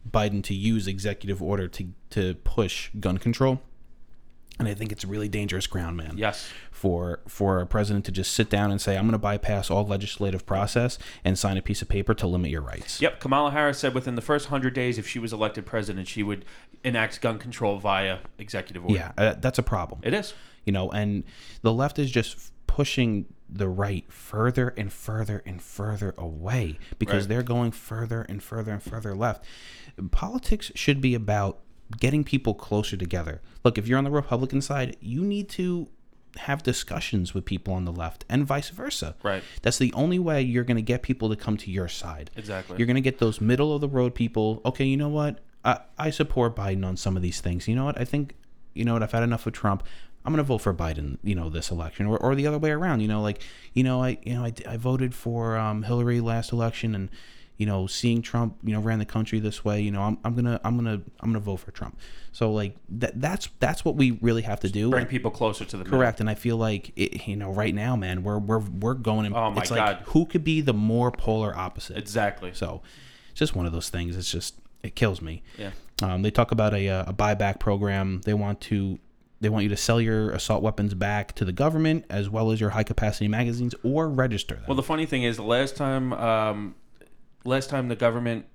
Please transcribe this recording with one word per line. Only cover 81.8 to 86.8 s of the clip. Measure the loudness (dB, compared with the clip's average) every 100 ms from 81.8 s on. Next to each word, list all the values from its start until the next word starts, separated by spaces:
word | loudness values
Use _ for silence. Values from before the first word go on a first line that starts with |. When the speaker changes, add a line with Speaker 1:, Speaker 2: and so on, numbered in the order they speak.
| 2 2 0
Speaker 1:
as | -4 -2
well | 2 2
as | 2
your | 2
high-capacity | 0 0 2 0 2 0
magazines, | 2 0 0 -2 0
or | 0 2 2
register | 2 2 0 -4 -6
them. | 0
Speaker 2:
Well, | 0
the |
funny | 0 -2 0
thing | 2
is, | 2 0
the |
last | 2 2 2 0
time, | 0 0 0
um, | 0 2 4 2 0 -6 -12